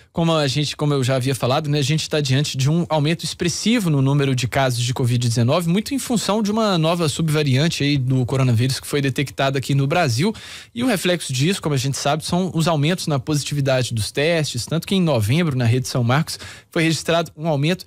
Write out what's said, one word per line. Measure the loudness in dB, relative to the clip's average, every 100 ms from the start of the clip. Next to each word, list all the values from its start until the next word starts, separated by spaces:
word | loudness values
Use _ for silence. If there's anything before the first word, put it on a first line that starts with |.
| -8
como | -2 2
a | 2 0
gente, | 0 -4 -2
como | 0
eu | 0
já | 0 0
havia | 0
falado, | -2 0 0 0
né, | 0
a |
gente | 0 -2 0
tá | -2
diante | 2 0 0 0
de | 0
um | 2 0
aumento | 0 0 -2
expressivo | -6 -4 -4 0 0 2 2
no | 2
número | 2 2 2 0
de | 0
casos | 0 0 0
de | -2
covid | -2 0 0 0
dezenove, | 2 2 2 2
muito | 0 -2
em | -4
função | -2 -2 0 0
de | 0
uma | 0 2 2
nova | 2 2 0
subvariante | 0 0 0 2 2 2 0
aí | 0 0
do | 0 0
coronavírus | 0 0 2 2 0 -2
que | -4
foi | -2
detectada | 0 -2 -4 -2 -2 0
aqui | 0
no | 0 2
Brasil. | 2 2 2 0 -2 -12 -18 -12
E | -2
o | 0
reflexo | 0 0 -2 -2
disso, | 0 0 0
como | -2
a | -2
gente | -2 -2
sabe, | -2 -2
são | 0 -2 0
os | 0 2
aumentos | 2 2 0 -2
na | -2
positividade | -2 -2 -2 -2 0 0 0
dos | -4 -4
testes, | -2 0 0 -2 -6
tanto | -4 -4 0
que |
em | 0
novembro, | 2 2 2 2 2 2
na |
rede | 2 2 0
São | 0
Marcos, | 2 2 0 -6 -14 -20 -6
foi | 0
registrado | 0 0 0 -2 -2 -4
um | -2
aumento | 0 0 -2